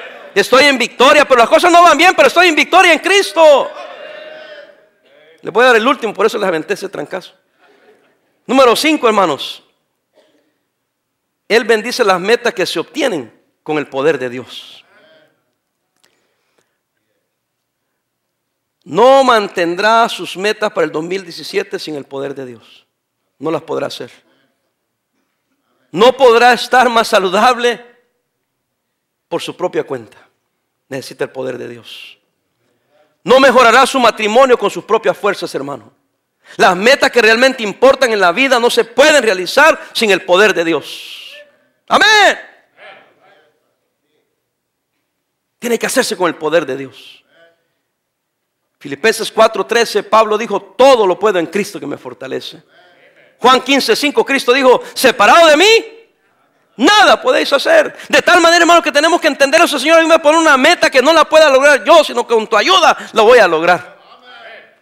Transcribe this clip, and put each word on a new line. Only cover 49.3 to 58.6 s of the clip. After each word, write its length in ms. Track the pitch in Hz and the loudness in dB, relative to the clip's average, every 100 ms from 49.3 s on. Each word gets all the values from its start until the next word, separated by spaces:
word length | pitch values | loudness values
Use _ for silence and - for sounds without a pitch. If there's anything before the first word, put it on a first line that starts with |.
cuatro 320 | - 220 220 | 0 0 0
trece, 380 | 190 233 233 208 | -4 -2 -2 -4
Pablo 340 | - 214 220 208 | -2 0 0 -2
dijo, 240 | 226 196 | -4 -8
"Todo 460 | - - 262 254 196 | -6 2 4 4 2
lo 120 | 170 | -2
puedo 200 | 214 185 | -2 -2
en 80 | 160 | -4
Cristo 340 | 208 196 160 | -6 -8 -10
que 60 | 143 | -14
me 100 | 131 | -14
fortalece". 640 | 127 123 131 131 - 165 _ _ _ _ _ _ _ _ | -16 -18 -12 -12 -12 -20 _ _ _ _ _ _ _ _
Juan 200 | 240 254 | 2 2
quince 340 | 254 277 - | 0 -2 -2
cinco, 300 | - 285 226 | -2 -4 -4
Cristo 280 | 220 269 - | -2 -2 0
dijo, 300 | 254 262 226 - | 2 2 2 0
"Separado 520 | - 254 - 202 311 330 | -4 -2 2 4 4 4
de 100 | 294 | 4
mí, 520 | 392 453 - - _ _ _ _ _ _ _ - | 4 2 -2 -16 _ _ _ _ _ _ _ -2
nada 460 | 277 415 349 226 | 0 2 2 2
podéis 300 | 254 302 302 | 0 -2 -2
hacer". 440 | 285 - 320 285 - - | -2 0 0 0 -6 -4
De 120 | 294 | -2
tal 200 | - 359 | 2 2
manera, 220 | 330 339 | 4 2